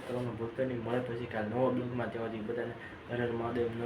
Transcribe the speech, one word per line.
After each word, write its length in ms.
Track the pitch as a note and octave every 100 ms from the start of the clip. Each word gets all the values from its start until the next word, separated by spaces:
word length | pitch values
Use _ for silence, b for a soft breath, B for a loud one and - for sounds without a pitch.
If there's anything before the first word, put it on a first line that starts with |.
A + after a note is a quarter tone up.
| -
કરવાનું 300 | B2 B2 A2
ભૂલતા 280 | A2+ - B2+
નહીં. 180 | A#2+
મળે 160 | A2+ B2
પછી 260 | B2 A#2 A#2+
કાલ 200 | A2 G#2+
નવા 240 | A#2+ C3
બ્લોગમાં. 420 | B2 A#2+ B2 A2+
ત્યાં 160 | A2+ A2+
સુધી 200 | A2 G#2+
બધાને 260 | A#2+ A#2+ A#2 B B -
હર 140 | A#2+
હર 100 | A#2+
મહાદેવ. 360 | A#2 A#2 B2 A#2
ન 140 | A2+